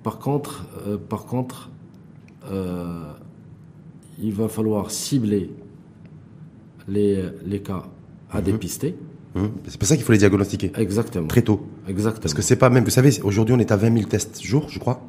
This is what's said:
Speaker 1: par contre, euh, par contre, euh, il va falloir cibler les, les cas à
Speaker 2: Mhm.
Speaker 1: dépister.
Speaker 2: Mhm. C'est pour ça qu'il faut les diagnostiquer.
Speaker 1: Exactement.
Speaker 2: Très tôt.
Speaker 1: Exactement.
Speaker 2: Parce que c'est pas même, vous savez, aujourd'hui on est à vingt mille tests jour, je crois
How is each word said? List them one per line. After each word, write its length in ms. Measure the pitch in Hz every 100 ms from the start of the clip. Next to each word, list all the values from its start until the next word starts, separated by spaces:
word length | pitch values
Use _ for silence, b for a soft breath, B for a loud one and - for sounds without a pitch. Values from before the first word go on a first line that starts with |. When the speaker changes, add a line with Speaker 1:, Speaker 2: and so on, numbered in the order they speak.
Speaker 1:
par 160 | 110 -
contre, 460 | 135 143 - - 92 92 92
euh, 100 | 104
par 280 | - 107 -
contre, 440 | 123 127 - - - - - - - - - -
euh, 600 | 98 92 90 87 87 78 73 - - - - - - - - - -
il 120 | 110
va 140 | 101 110
falloir 440 | 110 110 104 95
cibler 600 | - - 143 110 101 90 - - - - - - - - - - - - - -
les, 360 | 98 101 98 90 - 85
les 140 | 98
cas 220 | 101 92 - - - - -
à 80 | 104
Speaker 2:
Mhm. 40 | 95
Speaker 1:
dépister. 500 | 107 87 - 143 - - - - 92
Speaker 2:
Mhm. 140 | 104 110 -
C'est 100 | -
pour 100 | -
ça 80 | 156
qu'il 100 | 117
faut 60 |
les 60 | 110
diagnostiquer. 540 | 101 98 98 101 92 -
Speaker 1:
Exactement. 520 | 101 104 117 95 78
Speaker 2:
Très 140 | 101
tôt. 200 | 113 104 - - -
Speaker 1:
Exactement. 340 | 95 107 110
Speaker 2:
Parce 120 | 82
que 80 | 76
c'est 140 | - 120
pas 140 | 127
même, 140 | 123
vous 60 | 113
savez, 220 | - 135 120
aujourd'hui 300 | 101 101 113
on 60 | 123
est 120 | 104
à 40 | 104
vingt 120 | 113
mille 180 | 113 101
tests 340 | 107 - -
jour, 220 | - 135 151
je 100 | -
crois 220 | - 127